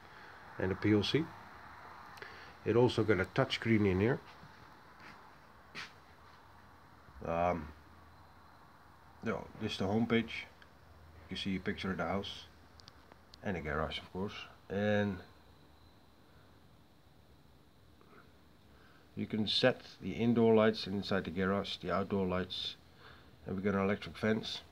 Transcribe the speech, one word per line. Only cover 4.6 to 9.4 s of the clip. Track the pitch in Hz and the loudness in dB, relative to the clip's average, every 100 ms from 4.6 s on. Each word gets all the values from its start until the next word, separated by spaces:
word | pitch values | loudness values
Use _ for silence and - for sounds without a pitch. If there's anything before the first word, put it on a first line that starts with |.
| - - - - - - - - - - - - - - - - - - - - - - - - - - | -20 -20 -20 -20 -20 -20 -20 -20 -20 -20 -18 -14 -14 -16 -20 -20 -20 -20 -20 -20 -20 -20 -20 -20 -20 -8
Um, | 82 85 87 87 76 - - - - - - - - - - - - - - - | -4 0 2 0 -4 -14 -20 -20 -20 -20 -20 -20 -20 -20 -20 -20 -20 -20 -20 -8
no, | 113 92 | -6 -6